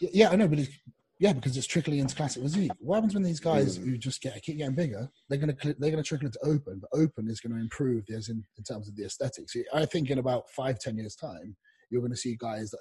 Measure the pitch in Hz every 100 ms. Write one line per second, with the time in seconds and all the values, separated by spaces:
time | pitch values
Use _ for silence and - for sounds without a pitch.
0 | - 190 214 185 190 147 135 - - _
1 | _ - 196 131 131 131 - 175 151 147
2 | 131 - 143 123 139 190 160 - 147 208
3 | 220 196 180 156 165 147 135 90 127 123
4 | 131 - 135 - - 151 139 135 160 104
5 | 131 _ - 139 151 143 147 135 147 156
6 | 147 147 135 107 147 147 - 95 101 139
7 | 160 - 110 110 117 113 110 - 131 117
8 | 107 110 104 113 104 - 101 107 101 104
9 | 98 - 123 - - 117 - 151 156 175
10 | 135 131 127 120 - - 131 120 131 110
11 | 107 - 147 82 95 98 _ _ - 123
12 | 120 123 127 117 117 110 107 -